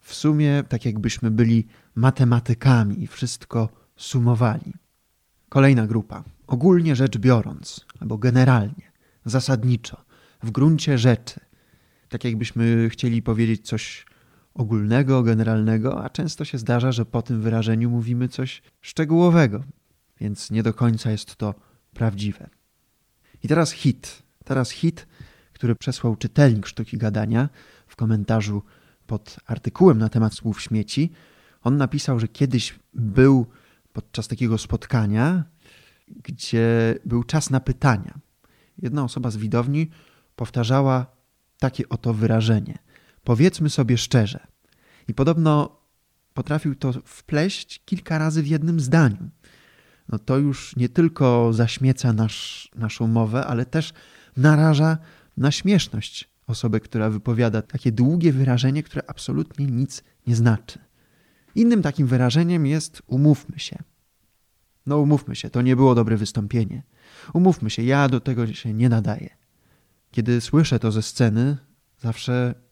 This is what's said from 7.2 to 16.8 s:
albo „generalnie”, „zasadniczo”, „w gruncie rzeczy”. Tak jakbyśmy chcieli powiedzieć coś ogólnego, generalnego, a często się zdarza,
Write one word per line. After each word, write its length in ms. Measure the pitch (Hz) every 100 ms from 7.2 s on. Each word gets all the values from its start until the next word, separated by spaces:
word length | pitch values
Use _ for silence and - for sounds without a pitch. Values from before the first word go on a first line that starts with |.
| 123 120 - 71 - - _ -
albo 180 | - 107
„generalnie”, 760 | 123 120 127 123 104 - _ _ _ _
„zasadniczo”, 800 | 117 127 127 127 123 120 - - _ _ _ _
„w 80 | 113
gruncie 480 | 110 147 160 156 131
rzeczy”. 420 | 123 113 - - _ _ _ _ _ _ _
Tak 160 | 117
jakbyśmy 640 | 123 110 113 117 117 117 113
chcieli 320 | - 123 117
powiedzieć 440 | 113 110 113 110 -
coś 400 | 110 - - - _ _ _ _
ogólnego, 680 | - 113 110 104 120 135 131
generalnego, 840 | 117 110 113 110 110 110 117 -
a 60 | -
często 340 | - 180 -
się 140 | 151 131
zdarza, 340 | 113 120